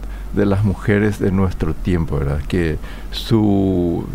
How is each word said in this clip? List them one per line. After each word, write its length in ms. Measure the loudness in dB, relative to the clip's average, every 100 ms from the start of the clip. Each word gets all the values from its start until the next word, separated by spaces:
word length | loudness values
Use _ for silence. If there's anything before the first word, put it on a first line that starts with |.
| -4 -10 -4
de 100 | 0
las 200 | 2 2
mujeres 560 | 2 0 0 2 2 0
de 100 | 0
nuestro 420 | 2 0 0 -2
tiempo, 460 | 0 0 0 0 0
¿verdad? 220 | 0 -2 -2
Que 280 | 0 0 -2 -6 -10 -10
su, 920 | -8 0 2 4 4 2 2 0 -2 -4